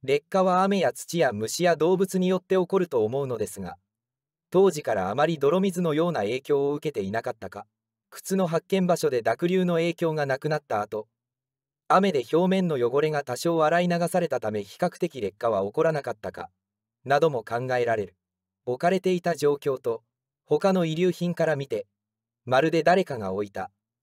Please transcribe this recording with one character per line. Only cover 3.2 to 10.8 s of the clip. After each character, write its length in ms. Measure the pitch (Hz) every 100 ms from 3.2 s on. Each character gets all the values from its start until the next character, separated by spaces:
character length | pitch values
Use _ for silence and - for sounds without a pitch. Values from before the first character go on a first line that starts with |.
う 60 | 139
の 100 | 117
で 80 | 104
す 160 | -
が、 160 | 90 80 _ _ _ _ _ _ _
当 160 | 175 196
時 140 | 151
か 100 | 143
ら 160 | 107 92
あ 60 | 113
ま 100 | 156
り 140 | 160
泥 200 | 139 175
水 220 | 196 175
の 140 | 175 151
よ 140 | 170
う 20 |
な 80 | 147
影 220 | 101 127
響 280 | - 143 143
を 40 | 147
受 140 | 151
け 40 |
て 80 | 127
い 80 | 95
な 140 | 110
か 80 | 120
っ 20 |
た 160 | 120 95
か、 160 | 101 - _ _ _ _
靴 240 | - - 190
の 100 | 180
発 220 | 165 _
見 180 | 190 180
場 120 | 165
所 120 | 156
で 140 | 127
濁 240 | 113 117 175
流 180 | 185 180
の 100 | 170
影 200 | 170 165
響 180 | 165
が 140 | 156 143
な 100 | 131
く 100 | 151
な 100 | 151
っ 20 |
た 200 | _ 110